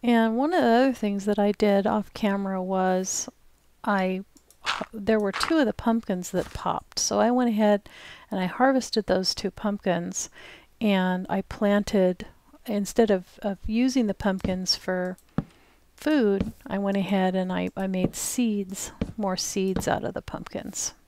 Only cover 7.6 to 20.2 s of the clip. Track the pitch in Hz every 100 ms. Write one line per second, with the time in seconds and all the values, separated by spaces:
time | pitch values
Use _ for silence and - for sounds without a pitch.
7.6 | 208 202 - - - - - 196 185 -
8.6 | 254 262 - 220 202 190 185 - 196 -
9.6 | 214 202 202 170 175 185 - - - -
10.6 | _ _ 214 196 185 180 185 180 - -
11.6 | 208 202 202 208 185 180 - - _ -
12.6 | - 208 196 - 220 190 185 - 208 190
13.6 | - 220 262 262 214 196 208 190 - 185
14.6 | 185 - - 185 180 185 _ - - _
15.6 | _ _ _ _ - 302 214 196 220 -
16.6 | - 190 202 196 185 196 185 185 185 180
17.6 | 180 - 190 185 185 - - - 233 208
18.6 | 190 196 - - - - 202 185 - 202
19.6 | 190 185 - - - -